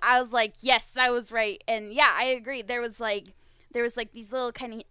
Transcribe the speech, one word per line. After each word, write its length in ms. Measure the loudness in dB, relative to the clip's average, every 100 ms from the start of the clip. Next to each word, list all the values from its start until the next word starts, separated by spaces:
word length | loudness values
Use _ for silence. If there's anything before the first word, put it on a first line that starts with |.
I 200 | 2 4
was 100 | 2
like, 220 | 0 -2 -2
"Yes, 300 | 2 2 2 0
I 140 | 2
was 200 | 0 -2
right." 320 | -2 -2 -2 -4
And 260 | -4 -2
yeah, 180 | 4 4
I 120 | 6 0
agree. 360 | -2 -4 -8
There 200 | -6 -6
was, 180 | -6 -6
like, 280 | -4 -4 -6 -18 _ _ _
there 120 | -4
was, 120 | -2 -4
like, 160 | -8
these 180 | -12 -8
little 200 | -6 -6
tiny, 340 | -6 -12 -12 -16